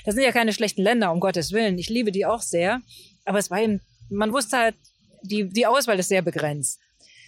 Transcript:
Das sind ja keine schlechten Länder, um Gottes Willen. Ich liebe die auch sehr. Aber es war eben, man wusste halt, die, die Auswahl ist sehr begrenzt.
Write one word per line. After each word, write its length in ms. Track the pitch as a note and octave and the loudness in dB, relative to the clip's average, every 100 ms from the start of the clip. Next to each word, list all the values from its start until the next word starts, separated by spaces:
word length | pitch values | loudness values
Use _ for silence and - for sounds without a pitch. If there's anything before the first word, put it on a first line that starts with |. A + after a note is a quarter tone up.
Das 120 | - G#3 | -4 2
sind 80 | |
ja 100 | C4 | 2
keine 180 | A#3 A3+ | 2 2
schlechten 300 | G3+ G#3 - | 0 -2 0
Länder, 300 | G3 A#3+ G3 | 2 2 2
um 80 | E3+ | 0
Gottes 320 | F#3+ F3+ D3 | 0 0 -2
Willen. 240 | G3+ A3 F3+ | 0 0 -2
Ich 120 | F3 | -4
liebe 220 | A#3 G#3+ | -2 -2
die 140 | F#3+ E3 | 0 0
auch 160 | A3+ | -2
sehr. 400 | - E3+ F3+ B3 - - - _ | -2 0 0 -2 -6 -20 -20 _
Aber 160 | - G3+ | -4 -2
es 100 | G3 | -2
war 120 | F3+ | 0
eben, 180 | A3 G3+ - _ - | 0 -2 -6 _ -8
man 240 | G3+ G#3+ | -2 0
wusste 240 | C4 A#3 B3+ | -2 -2 0
halt, 180 | A3+ - _ _ _ - | 0 0 _ _ _ -18
die, 240 | F#3+ G#3 G3 | -6 -4 -2
die 180 | G3 A#3+ | 0 2
Auswahl 340 | C4+ A#3+ F#3+ | 4 2 0
ist 100 | F3+ | 2
sehr 120 | F#3+ | 0
begrenzt. 580 | E3+ E3 D3+ D3 C3+ - _ _ _ - | 0 -2 -4 -4 -6 -10 _ _ _ -20